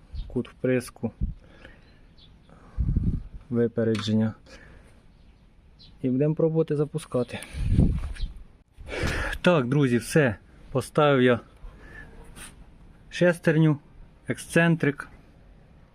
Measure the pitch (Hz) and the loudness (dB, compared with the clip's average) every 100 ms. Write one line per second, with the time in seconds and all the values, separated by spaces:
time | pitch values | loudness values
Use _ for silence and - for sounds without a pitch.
0 | - - - 123 - - 127 127 - - | -14 -12 -8 -8 -8 -6 0 0 -2 -8
1 | 113 - - - - - - - - - | -10 -4 -6 -6 -18 -20 -20 -20 -20 -20
2 | - - - - - - - - - - | -20 -20 -20 -20 -20 -20 -12 -4 -2 0
3 | - - - - - 117 117 117 113 107 | 0 -2 -8 -18 -4 0 0 0 0 0
4 | 104 110 110 - - - - - - - | 0 0 0 -4 -18 -20 -20 -20 -20 -20
5 | - - - _ - _ - - - - | -20 -20 -20 _ -20 _ -20 -20 -20 -6
6 | 131 127 151 156 160 160 160 147 143 156 | -2 0 0 2 0 2 0 -2 -2 -6
7 | - 123 120 - - - - - - - | -6 -4 -4 -8 -12 -6 2 4 4 2
8 | - - - - - - _ - - - | -6 -6 -8 -8 -20 -20 _ -20 -10 -4
9 | - - - - 180 165 120 143 135 117 | -4 -4 -6 0 2 4 2 2 2 2
10 | - 160 131 101 - - - 131 - - | 2 2 2 -2 -12 -20 -6 -6 -2 2
11 | 147 135 127 117 - - - - - - | 4 6 4 2 -2 -20 -20 -20 -20 -20
12 | - - - - - - - - - - | -20 -20 -20 -20 -20 -20 -20 -20 -20 -20
13 | - - 175 170 175 156 156 143 - - | -16 0 2 2 2 4 4 2 -6 -20
14 | - - - 120 - 165 170 165 143 - | -20 -14 -10 -8 -2 2 4 2 0 -2
15 | - - - - - - - - - | -12 -20 -20 -20 -20 -20 -20 -20 -20